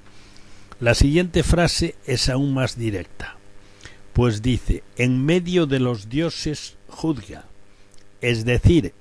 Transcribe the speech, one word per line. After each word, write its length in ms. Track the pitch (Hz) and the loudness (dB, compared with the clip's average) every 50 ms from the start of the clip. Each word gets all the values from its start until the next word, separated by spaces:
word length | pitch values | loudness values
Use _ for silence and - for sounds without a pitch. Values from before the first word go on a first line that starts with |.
| - - - - - - - - - - - - - - - - | -20 -20 -20 -20 -20 -20 -20 -20 -20 -20 -20 -20 -20 -20 -12 -2
La 140 | 120 117 117 | 0 2 4
siguiente 480 | - 139 139 151 170 180 170 - 180 147 | 4 4 4 4 2 0 2 0 0 2
frase 520 | - 165 170 170 147 - - 170 165 - - - | 4 4 4 2 2 2 -2 -2 -4 -4 -8 -6
es 220 | - 127 113 - | -4 -2 0 0
aún 260 | 139 127 131 143 143 135 | 0 0 0 0 0 0
más 240 | 131 131 113 - | 0 -2 -2 -4
directa, 600 | 120 117 110 101 90 85 - - - - - - - - - - - - - - - - - - - - - | -4 -6 -4 -4 -6 -8 -10 -12 -14 -14 -14 -16 -18 -20 -20 -20 -20 -20 -20 -20 -20 -20 -20 -20 -20 -20 -2
pues 300 | - 120 123 123 107 104 | 0 2 2 2 2 0
dice: 420 | 107 127 120 - - - - - - - - | 0 0 -2 0 0 -2 -2 -2 -6 -10 -4
"En 280 | - 120 127 127 131 135 | -2 0 0 2 2 2
medio 400 | 147 175 185 170 175 180 175 165 | 2 2 2 0 0 0 2 2
de 140 | 139 139 131 | 2 2 0
los 300 | 127 123 120 104 98 110 | 0 0 -2 -4 -8 -6
dioses 680 | 123 147 170 160 - - - 160 143 - - - - - - - | -4 -4 -2 -4 -4 -6 -6 -6 -6 -6 -10 -14 -18 -20 -20 -20
juzga". 560 | - - - 160 151 117 98 - - - - - - - - - - - - - - - - - - - | -10 -4 -4 -4 -4 -4 -8 -14 -16 -18 -20 -20 -20 -20 -20 -20 -20 -20 -20 -20 -20 -20 -20 -20 -12 -4
Es 240 | - 120 120 110 110 | -2 -2 0 0 0
decir, 500 | 123 123 117 - - 175 156 104 - - - | 0 2 4 6 6 6 6 2 0 -6 -14